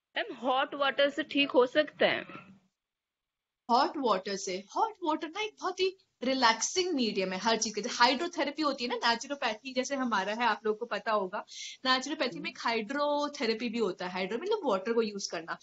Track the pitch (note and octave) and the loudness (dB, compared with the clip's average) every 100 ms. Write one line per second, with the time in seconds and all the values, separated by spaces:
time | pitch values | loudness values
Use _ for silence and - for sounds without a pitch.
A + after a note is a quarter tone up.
0 | _ C#4 G4+ B3+ B3 C4 C#4+ C#4+ C#4 C4+ | _ -6 -6 -4 0 2 0 0 0 4
1 | C#4+ C#4+ D4+ C#4+ C#4+ D4 B3 D4+ D4+ - | 2 2 -2 2 4 6 6 4 2 2
2 | F#3+ A#2 - - - - _ _ _ _ | 2 2 -4 -14 -18 -20 _ _ _ _
3 | _ _ _ _ _ _ - A#3+ D#4+ D#4 | _ _ _ _ _ _ 2 4 4 0
4 | B3 F#3+ G3+ G3 - F#3 - E4 A4 G#4+ | 0 0 0 -6 -4 -6 -6 -2 -2 0
5 | E4+ D4+ D#4+ F4+ G#4+ - E4+ F#4 F#4+ - | -2 -2 -4 -6 -6 -4 -6 0 -2 -2
6 | _ _ B3 C4+ A#3 A3+ - F#4 F4+ C#4+ | _ _ -2 4 4 4 0 0 0 0
7 | A3+ F#3+ F#3 F#3 A3+ A3+ A3+ G#3 A3 - | 0 0 -2 -2 0 2 0 -2 -4 2
8 | A#3+ C4+ F4 D#4+ C#4+ C#4+ D4+ - A#3+ A#4+ | 4 4 -2 -2 -2 0 -2 -2 -4 0
9 | B3 A#3 C#4 C#4+ B3 G#3+ C4+ B3+ C4 C#4 | 0 0 -2 -4 -4 -4 -4 -4 -2 -2
10 | B3+ G#3 F#3+ A3 A#3+ G3+ A3 G#3 A#3 G#3 | 0 0 0 0 0 0 -2 -2 -4 -4
11 | A3+ G#3+ F#3+ G#3 - - - - C4 C4 | 0 0 0 -4 -10 -12 -12 -4 0 0
12 | C4 D#4 C4 E3+ E4 - B3+ A3+ G#3+ C#4+ | 0 -2 -2 -4 -8 -6 -2 -2 -2 -2
13 | D4 D4 D4 C#4+ A#3 A3+ A#3+ A#3 G3+ F3+ | 0 0 -2 -2 -2 -2 -2 -2 -2 -2
14 | F3+ F#3 F#3 A3+ F4+ G#4+ D4 F#3+ G#3 A#3 | -6 -4 -4 -4 -2 0 2 0 2 0
15 | A3 G3+ - E3+ E3 E3+ | 0 -4 -6 -6 -6 -10